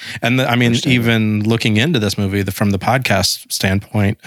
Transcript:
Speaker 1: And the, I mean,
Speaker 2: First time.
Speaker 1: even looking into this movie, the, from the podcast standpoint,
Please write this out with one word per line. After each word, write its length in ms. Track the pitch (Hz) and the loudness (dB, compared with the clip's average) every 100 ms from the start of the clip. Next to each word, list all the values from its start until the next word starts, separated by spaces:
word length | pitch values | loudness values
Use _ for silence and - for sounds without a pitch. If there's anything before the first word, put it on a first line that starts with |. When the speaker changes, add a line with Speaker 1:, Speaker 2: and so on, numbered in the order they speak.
| - - | -14 -6
Speaker 1:
And 180 | 120 127 | -2 0
the, 100 | 127 | 2
I 60 | 120 | 2
mean, 160 | 120 | 2
Speaker 2:
First 140 | 117 143 | 2 2
time. 80 | |
Speaker 1:
even 500 | 123 117 113 107 104 | 2 2 2 2 0
looking 320 | 107 113 117 107 | 0 0 2 2
into 240 | 147 135 | 2 0
this 180 | 104 - | 0 -2
movie, 240 | 98 101 | -2 -2
the, 120 | 98 | -2
from 180 | - 101 | -4 -2
the 80 | 95 | -2
podcast 720 | - 131 123 98 - - - | 0 0 0 0 0 -4 -8
standpoint, 680 | - 98 95 - 107 101 98 | -4 -2 -2 -2 -2 0 -2